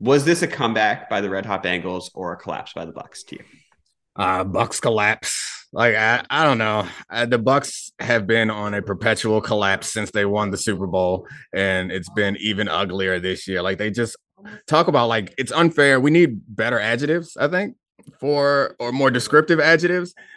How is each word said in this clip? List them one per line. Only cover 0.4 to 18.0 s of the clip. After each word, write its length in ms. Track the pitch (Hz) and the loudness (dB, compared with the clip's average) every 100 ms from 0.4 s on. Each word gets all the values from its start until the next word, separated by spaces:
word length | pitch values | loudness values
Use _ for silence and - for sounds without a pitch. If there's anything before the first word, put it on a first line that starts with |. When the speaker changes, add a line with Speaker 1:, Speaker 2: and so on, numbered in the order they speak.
Speaker 1:
a 40 | 170 | 0
comeback 600 | - 120 110 107 101 - | -2 -2 2 0 0 -4
by 120 | 104 | -4
the 100 | 101 | -2
Red 160 | 95 107 | -4 -4
Hot 160 | 95 | -4
Bengals 480 | 90 90 90 90 - | -2 -4 -4 -8 -10
or 180 | - 87 | -10 -10
a 40 | 90 | -10
collapse 360 | 92 78 - | -10 -10 -10
by 100 | - | -12
the 80 | 82 | -12
Bucs 320 | - - - - | -14 -18 -18 -18
to 80 | - | -18
you? 80 | - _ _ _ _ _ _ - | -20 _ _ _ _ _ _ -4
Speaker 2:
Uh, 280 | 92 92 | -2 0
Bucs 360 | 95 92 120 - | -2 0 -2 -2
collapse. 760 | 127 110 104 110 - - - - - | 0 2 2 0 -4 -8 -8 -12 -10
Like, 220 | - 117 | 0 2
I, 300 | 107 110 120 - | 4 2 0 0
I 140 | 143 | 0
don't 140 | 156 120 | 2 2
know. 300 | 110 107 90 - - | 0 -2 -4 -8 -10
Uh, 160 | 110 120 | -4 0
the 120 | 120 | 0
Bucs 540 | 113 139 - - - - | 2 0 0 -10 -14 -8
have 260 | - 117 98 | 0 0 2
been 240 | 113 110 | 2 2
on 240 | 107 104 | -2 -4
a 80 | 101 | -4
perpetual 580 | 98 92 113 110 113 107 | -6 -4 -2 0 0 0
collapse 520 | - 107 98 95 - | 0 0 0 0 -4
since 180 | 110 104 | -8 -4
they 140 | 107 | -2
won 260 | 101 104 104 | 0 0 -2
the 60 | 95 | -2
Super 300 | - 95 95 | -4 -4 -2
Bowl, 420 | 92 90 92 - - - | 0 0 -2 -6 -20 -10
and 380 | 95 98 92 92 | -2 0 0 -4
it's 160 | 95 87 | -8 -6
been 260 | - 101 101 | -2 -2 -2
even 280 | 107 101 104 | -4 -2 -2
uglier 520 | 82 98 95 95 92 | -2 -2 -2 -2 -2
this 260 | 90 92 - | -2 -4 -4
year. 160 | 92 | -4
Like, 160 | 90 92 | -2 -2
they 120 | 107 | -4
just 260 | 104 117 - _ _ - - - | -2 -4 -6 _ _ -20 -16 0
talk 220 | 151 175 | 2 4
about, 180 | 143 117 | 2 2
like, 260 | 113 95 - | 0 -4 -6
it's 140 | 123 | -4
unfair. 480 | 135 170 156 143 135 | 2 2 6 4 6
We 100 | 139 | 4
need 300 | 165 165 107 - | 6 4 2 -10
better 320 | 104 113 120 | -4 -2 0
adjectives, 560 | 107 120 147 170 160 - | 0 -2 0 -2 -4 -4
I 120 | 147 | -2
think, 280 | 180 202 - _ _ | -2 -4 -8 _ _